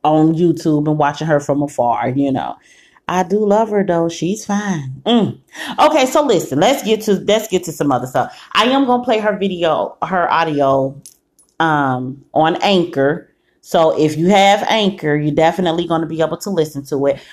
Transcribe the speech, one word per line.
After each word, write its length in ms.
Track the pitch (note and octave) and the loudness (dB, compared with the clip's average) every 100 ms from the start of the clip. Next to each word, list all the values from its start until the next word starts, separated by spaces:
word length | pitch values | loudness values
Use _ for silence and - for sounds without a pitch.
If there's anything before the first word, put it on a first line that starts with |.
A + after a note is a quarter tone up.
on 320 | D3 D#3 D#3+ D#3+ | 2 4 4 4
YouTube 520 | F3 E3 E3 D3+ D3+ | 2 2 0 0 0
and 100 | D3+ | 0
watching 300 | C#3+ D3 D#3 | 0 0 0
her 120 | D3 | 0
from 240 | C#3+ C#3+ | 0 -2
afar. 460 | C#3+ - A#2+ G#2+ A#2+ | -2 -2 0 0 -2
You 220 | C3 C#3 | -2 -2
know, 240 | C3 B1+ - _ _ _ _ - | -2 -6 -10 _ _ _ _ -4
I 160 | F3+ | -4
do 220 | F3 G#3 G#3 | 0 0 2
love 240 | G#3 A3+ | 2 2
her 140 | G#3 | 0
though. 260 | G3+ E3+ E3 | 0 0 -2
She's 360 | E3 E3+ G#3+ - | -2 -4 -4 -4
fine. 560 | G3+ G#3 E3+ C3 C3 - | -4 -4 -6 -6 -8 0
Mm. 340 | A#3+ E3+ - _ - - - | 0 0 -4 _ -16 -10 0
Okay, 260 | D4+ D#4 C4 | 2 4 2
so 180 | D#4 | 2
listen. 360 | C#4+ F#3 B2+ C3+ | 2 0 0 0
Let's 240 | G3 C4+ | 2 0
get 180 | G3 A3 | 0 -2
to, 120 | G#3+ | 0
let's 340 | F#3+ - G#3+ A3 | -2 2 0 0
get 160 | F#3 F3 | -4 -4
to 60 | |
some 200 | D#3 D3 | -4 -2
other 160 | B2+ C3 | 0 -2
stuff. 320 | C3+ A#2+ - - | -2 -4 -8 -6
I 120 | - A3+ | 0 2
am 200 | C4+ C4 | 2 2
gonna 180 | B3 | 0
play 160 | B3 A3 | 0 0
her 180 | G#3+ G3 | 0 -2
video, 600 | G3 F3+ E3 D3+ G2 - | -4 -2 0 0 -2 -6
her 280 | E3 F#3 E3+ | -4 -2 0
audio, 680 | D#3+ E3 C#3+ C#3 C3+ C3+ C#3+ - _ _ _ _ _ | 0 0 0 2 2 0 -6 -20 _ _ _ _ _
um, 640 | E3 D3+ C#3 B2+ B2+ C3+ _ | 0 2 0 -2 -6 -10 _
on 240 | - D#3+ F3 | 0 2 2
Anchor. 720 | F#3+ F#3+ E3+ C#3 C3+ E3+ - _ _ _ | 2 2 0 0 0 0 -8 _ _ _
So 380 | - F3+ D#3+ - | -2 2 2 2
if 180 | D3+ D3+ | 0 0
you 120 | F3 | 2
have 340 | G3+ G3 G#3 G#3 | 4 4 4 0
Anchor, 460 | A3 G3+ F#3+ D3+ D3 | 0 0 -2 -2 0
you're 180 | D3+ | 0
definitely 540 | D3 D#3+ E3+ F3+ E3 E3+ | 2 2 2 -2 -2 -2
gonna 200 | E3 D#3+ | -2 -4
be 140 | D#3+ | -2
able 160 | D#3 E3+ | -4 -4
to 120 | G#3 | -4
listen 340 | F3+ D#3 C#3 C#3 | -2 -2 -4 -6
to 200 | C#3 C#3 | -2 -2
it. 120 | C3+ - | -2 -8